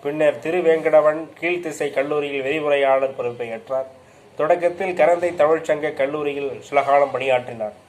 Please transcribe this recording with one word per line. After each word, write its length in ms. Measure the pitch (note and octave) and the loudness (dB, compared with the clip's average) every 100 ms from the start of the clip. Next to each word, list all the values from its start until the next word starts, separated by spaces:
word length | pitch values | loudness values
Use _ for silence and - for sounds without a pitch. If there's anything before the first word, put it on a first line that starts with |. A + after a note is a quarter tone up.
பின்னர் 360 | C#3+ D3+ D3+ C3 | -6 0 0 0
திருவேங்கடவன் 800 | D#3 F3+ E3 D#3+ D#3+ D3+ D3+ D#3 D#3 - | -4 0 2 2 4 4 4 0 -6 -6
கீழ்த்திசை 520 | E3+ F3 E3 D3 D3 | -4 -4 -6 -6 -4
கல்லூரியில் 500 | C#3 C#3+ D3+ C#3+ C#3 | -2 -2 -2 -2 -4
விரிவுரையாளர் 760 | C3 D#3 D3 C#3+ C#3 C3+ C3+ A2+ | -2 -2 0 2 4 2 0 -4
பொறுப்பை 320 | B2 A#2+ A#2 | -6 -6 -8
ஏற்றார். 400 | A2+ - C3 C3 - - _ - - | -10 -6 -6 -6 -12 -20 _ -20 -6
தொடக்கத்தில் 580 | D3+ F3 F3 E3+ F#3+ | 0 2 0 -2 -6
கரந்தை 340 | F3+ D#3 F3 F3 | 2 4 4 0
தமிழ்ச்சங்க 640 | E3+ D3+ D#3+ D#3+ D3+ D3+ | 2 2 2 0 -2 -2
கல்லூரியில் 680 | D3 C3+ D3+ D3 C#3+ C#3 - | -2 -2 -2 -4 -4 -6 -8
சில 200 | - C#3+ | -2 0
காலம் 280 | C3+ C#3+ C#3+ | 4 4 2
பணியாற்றினார். 680 | B2+ C3+ B2+ B2 A#2 G#2+ - | 0 0 0 -2 -8 -8 -10